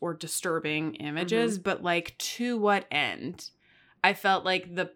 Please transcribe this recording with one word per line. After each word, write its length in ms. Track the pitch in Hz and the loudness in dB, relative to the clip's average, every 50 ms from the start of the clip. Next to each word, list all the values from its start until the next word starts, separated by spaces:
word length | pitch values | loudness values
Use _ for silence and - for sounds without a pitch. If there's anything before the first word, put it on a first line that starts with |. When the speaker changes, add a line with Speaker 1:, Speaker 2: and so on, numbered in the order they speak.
Speaker 1:
or 140 | - 170 165 | -6 -6 -6
disturbing 800 | 160 - 156 - - - 185 160 165 160 151 151 156 156 156 - | -6 -6 -6 -6 -4 -2 -2 -2 0 0 -2 -2 0 -2 -2 -4
images, 600 | - - 147 147 156 180 180 220 226 233 233 214 190 | -6 -6 -6 -4 -2 -2 0 2 2 2 2 0 -2
Speaker 2:
Mm-hmm. 20 | 175 | 0
Speaker 1:
but, 200 | 196 185 - - | -2 -2 0 0
like, 340 | 180 175 170 170 - - - | 0 2 2 0 -4 -8 -8
to 400 | - - - - 240 247 247 226 | -8 -6 -4 -2 -2 0 0 2
what 300 | 208 208 202 196 - - | 4 4 4 4 2 0
end? 600 | - 147 143 117 90 - - 135 175 - - - _ _ _ _ _ _ _ _ _ _ - | -2 0 0 0 -2 -4 -6 -10 -10 -10 -14 -18 _ _ _ _ _ _ _ _ _ _ 4
I 100 | 185 202 | 4 4
felt 280 | - - 202 190 180 151 | 4 4 4 4 4 4
like 300 | 185 185 185 180 175 175 | 2 0 0 0 -4 -4
the 160 | 175 180 180 - | -4 -4 -4 -4